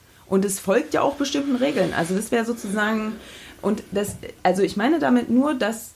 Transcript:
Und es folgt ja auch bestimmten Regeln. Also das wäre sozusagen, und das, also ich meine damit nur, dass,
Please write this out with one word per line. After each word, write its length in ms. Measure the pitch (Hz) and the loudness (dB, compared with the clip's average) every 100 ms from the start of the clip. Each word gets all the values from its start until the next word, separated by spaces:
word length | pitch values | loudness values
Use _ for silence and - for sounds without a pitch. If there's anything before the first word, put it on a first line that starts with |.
| _ - - | _ -18 0
Und 180 | 190 196 | 2 2
es 140 | - | -2
folgt 340 | - 214 - | 2 2 2
ja 80 | - | 0
auch 140 | 277 - | 0 0
bestimmten 400 | 277 277 277 247 | -2 -2 0 0
Regeln. 360 | 277 262 170 | 0 0 0
Also 220 | - 170 190 | 0 0 -2
das 160 | 220 | 0
wäre 140 | 240 233 | 0 0
sozusagen, 680 | 233 208 208 214 220 214 220 - - - - | -4 -4 -2 0 0 -2 -8 -12 -20 -20 -6
und 220 | 196 208 - | -2 -2 -2
das, 240 | 202 202 - - - | -4 -4 -6 -14 0
also 180 | 180 185 | 2 4
ich 160 | 185 208 | 2 2
meine 220 | 240 330 | 0 2
damit 300 | 277 247 233 | 4 2 2
nur, 260 | 240 285 262 | 2 2 0
dass, 360 | 208 226 - | -2 -4 -10